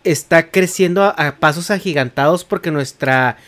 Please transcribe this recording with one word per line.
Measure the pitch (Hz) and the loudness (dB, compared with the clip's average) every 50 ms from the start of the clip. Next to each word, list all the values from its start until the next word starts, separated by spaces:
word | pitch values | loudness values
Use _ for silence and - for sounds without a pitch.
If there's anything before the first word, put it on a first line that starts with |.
| - | -2
está | 185 151 - - - 170 165 165 - | -2 -2 -2 0 2 2 2 2 2
creciendo | - 190 180 180 - - 185 175 175 196 196 | 0 0 0 0 0 0 0 0 2 2 2
a, | 202 | 2
a | - 160 147 143 - | 2 0 -4 -4 -2
pasos | - 165 151 147 170 170 - | 0 0 0 0 0 -4 -4
agigantados | 208 185 - 185 151 143 127 123 - 139 139 156 180 - - | -4 -4 -2 -2 -2 -2 -2 -2 -2 0 2 2 2 0 -2
porque | - 202 - - 170 | -6 -8 -6 -4 -4
nuestra, | 151 143 131 - - - 143 131 131 131 127 123 - - - | -4 -4 -4 -6 -6 -6 -2 0 2 2 2 0 -2 -4 -16